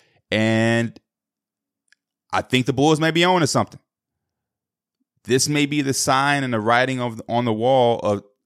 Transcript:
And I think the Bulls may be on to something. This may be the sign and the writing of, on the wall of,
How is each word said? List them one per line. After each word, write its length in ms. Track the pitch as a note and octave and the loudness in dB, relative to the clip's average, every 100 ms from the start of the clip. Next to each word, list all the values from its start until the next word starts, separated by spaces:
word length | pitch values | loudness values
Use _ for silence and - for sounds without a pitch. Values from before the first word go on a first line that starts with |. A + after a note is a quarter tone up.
| _ _ - | _ _ -6
And 680 | G#2+ A2 A2+ A2+ A#2 A#2 - _ _ _ _ _ _ _ _ _ _ _ _ _ | -2 0 2 2 0 -2 -8 _ _ _ _ _ _ _ _ _ _ _ _ _
I 100 | F#2+ | -6
think 240 | - B2+ B2+ | -2 0 0
the 80 | |
Bulls 260 | B2+ D3 D#3 | 2 2 2
may 120 | D#3+ | 0
be 120 | D#3+ | 2
on 180 | F3 F#3 | 2 2
to 60 | D3+ | 2
something. 320 | C3+ G#2+ - _ _ _ _ _ _ _ _ _ _ _ _ _ _ - | 0 -4 -8 _ _ _ _ _ _ _ _ _ _ _ _ _ _ -2
This 240 | B2+ D3 | -2 0
may 160 | D3 C#3+ | 0 0
be 160 | D3 | -2
the 120 | C#3 | -2
sign 500 | C3 - C3 C#3 C#3+ | -2 -2 0 0 -2
and 100 | C3 | -2
the 60 | A#2 | -2
writing 400 | G#2+ A#2+ B2+ C3 | 0 2 0 -2
of, 220 | B2 A2+ - | -6 -10 -6
on 180 | A#2 A#2+ | -4 -2
the 80 | |
wall 460 | A2 A#2+ C3+ A#2+ A#2 | 0 2 2 2 0
of, 240 | G#2 G#2 - _ | -2 -4 -6 _